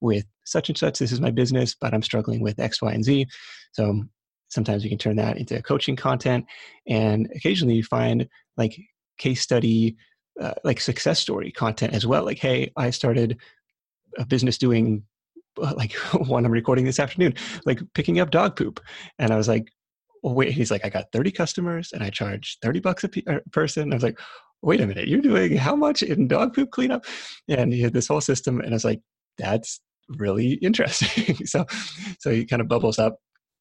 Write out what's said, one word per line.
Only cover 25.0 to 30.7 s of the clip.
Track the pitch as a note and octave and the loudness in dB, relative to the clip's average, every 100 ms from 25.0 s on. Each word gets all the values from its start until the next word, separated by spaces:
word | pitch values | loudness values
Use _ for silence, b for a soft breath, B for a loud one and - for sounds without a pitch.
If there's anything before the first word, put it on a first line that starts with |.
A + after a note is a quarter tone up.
| - | 0
you're | G#3+ | 2
doing | C#4+ F#3+ F3+ D3 | 4 4 4 4
how | C3 D4 | 2 2
much | D4 - | 2 2
in | - E3 - | 0 2 2
dog | - A#3+ | 2 2
poop | C#4 C#4 | 0 0
cleanup?" | - B3+ B3 B B B B - | 0 0 -2 B B B B -2
And | C3+ B2 | 2 2
he | A#2+ | 2
had | A#2+ | 2
this | A#2 - | 2 0
whole | D3+ | 0
system. | C#3 C3 - B2 | 0 0 0 -2
And | - | 0
I | A2+ | 0
was | A2+ | 0
like, | A2 _ _ _ - | -2 _ _ _ -8
"That's | - A3+ - - _ _ - | -2 -2 -2 -14 _ _ -14
really | - G2+ G2+ B2 D3 | -4 -2 2 2 2
interesting." | F#3 | 2